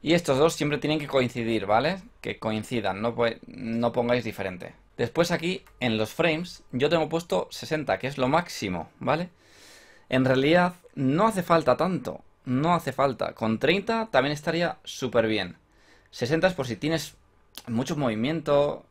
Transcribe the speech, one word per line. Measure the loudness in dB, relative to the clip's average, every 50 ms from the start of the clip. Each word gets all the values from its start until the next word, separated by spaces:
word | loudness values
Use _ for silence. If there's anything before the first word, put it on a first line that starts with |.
Y | 2 4 2
estos | 2 4 2 2
dos | 4 4 4 2
siempre | 0 -2 -2 -2
tienen | -2 -2 -2 -2 -2
que | -2
coincidir, | 0 2 2 2 2 0 -2 -2 0 0 0 2
¿vale? | 2 2 2 4 2 -2 -4 -10 -18 -20 _
Que | -8 -8 -8
coincidan, | -4 -4 -4 -2 -2 -4 -2 -4 -2 -2 -2 -2 -2
no | -2 -4 0
pue-, | 0 -2 -2 -2 -4 -14
no | -18 -14 -10 -8 -4 -2 0 0 0 0
pongáis | 0 0 2 0 0 0
diferente. | -4 -8 -6 -6 -8 -8 -8 -14 -14 -16 _ _ _ _
Después | -4 -4 -2 0 0 0 2
aquí, | 0 -2 -2 -4 -4 -6 -10 -18 -10 _
en | -2 0 0
los | 0 -2 -2 0
frames, | 0 0 2 2 0 -4 -8 -12 -18 -18 -8
yo | -2 0 0
tengo | 2 2 2 0 0
puesto | -2 -4 -2 0 -2 -2 -2 -4
sesenta, | -10 -14 -6 -4 -4 -4 0 0 -2
que | 0 0
es | -6 -2 0
lo | 0
máximo, | 2 2 2 0 -2 -8 -6 -4 -4 -4 -4 -6 -10 _ _
¿vale? | -2 0 0 0 -2 -8 _ _ _ _ -20 -20 -20 -20 -20 -20 -20 -20 -20 -20 _
En | _ 0 2 4
realidad, | 4 4 4 4 6 6 4 4 2 -2 -6 _ -16 _
no | -2 0 2 2 4 2
hace | 2 2 0
falta | 0 2 2 4 4 4 2
tanto, | 2 2 -2 -2 -4 -6 -8 -10 -10 -14 -20 _ _ _
no | -2 -2 0 2 2 2
hace | 0 0 -4
falta. | 0 0 0 0 2 -2 -4 -6 -4
Con | -2 0 0 0
treinta | 2 2 2 2 2 2 0 -2 -2 -2 2
también | 2 2 2 2 -2
estaría | -2 -4 -2 0 0 0 -2 -4 -6 _
súper | -14 -10 -6 -6 2 2 2 4
bien. | 4 2 0 -2 -4 -8 _ _ _ _ _ _ _ -20 _ _ _
Sesenta | -6 -6 -2 0 2 2 2
es | 2 2
por | 0 -4
si | -4 -4
tienes | -4 -2 -2 -2 -2 -4 -8 -14 _ _ _ _ _ _ _ _ -18 -10
mucho | -4 -4 -4 -2 -2 -2
movimiento | -2 -2 -2 0 -2 -2 -2 -2 -2 0 2 2 4 4 2 -2 -6 -12 _